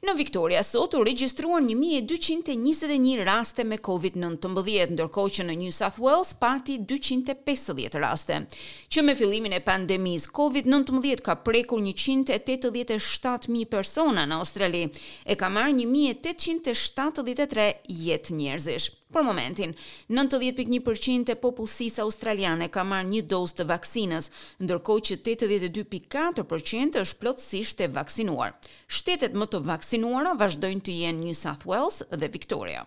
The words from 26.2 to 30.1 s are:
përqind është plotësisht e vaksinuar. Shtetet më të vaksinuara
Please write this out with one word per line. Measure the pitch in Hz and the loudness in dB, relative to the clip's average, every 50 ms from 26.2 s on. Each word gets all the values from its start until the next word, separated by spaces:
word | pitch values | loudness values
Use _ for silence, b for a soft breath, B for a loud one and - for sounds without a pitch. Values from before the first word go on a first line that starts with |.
| 320 349 349 254 185 - | 0 0 0 -2 -4 -4
përqind | 165 165 160 - - 226 269 302 302 - 190 | -4 -4 -4 -2 -2 0 0 2 2 0 0
është | 180 - _ | -2 -4 _
plotësisht | - 240 269 254 - - - 190 220 220 - - 196 | -2 -2 -2 -2 -4 -6 -4 -4 -4 -4 -2 -2 -2
e | 160 123 135 | -2 -2 -4
vaksinuar. | 147 - - - 226 196 156 123 123 101 - _ B B B B B B | -4 -4 -2 -2 0 0 0 0 -2 -4 -4 _ B B B B B B
Shtetet | - - - - 359 330 - 220 - 202 | -6 -4 0 0 0 0 0 0 0 -2
më | 208 220 - | -2 -2 -2
të | 185 139 156 | -4 -2 -2
vaksinuara | 165 160 - - - 226 226 233 | -4 -4 -2 -2 0 0 0 0